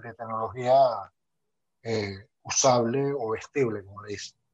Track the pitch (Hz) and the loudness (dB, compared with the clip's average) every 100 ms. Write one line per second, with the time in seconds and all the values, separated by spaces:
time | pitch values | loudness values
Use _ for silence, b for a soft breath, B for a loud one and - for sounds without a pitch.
0 | 117 113 113 110 113 127 123 131 160 107 | -12 -12 -8 -4 -6 -4 4 6 6 2
1 | 92 _ _ _ _ _ _ _ 117 110 | -8 _ _ _ _ _ _ _ -4 -2
2 | 101 98 - _ - - 135 123 117 131 | -2 -6 -14 _ -6 2 4 4 4 0
3 | 139 143 113 110 - 147 120 104 95 101 | 0 -2 -2 -4 -4 -2 0 -2 -10 -16
4 | - 101 - - _ | -12 -10 -12 -16 _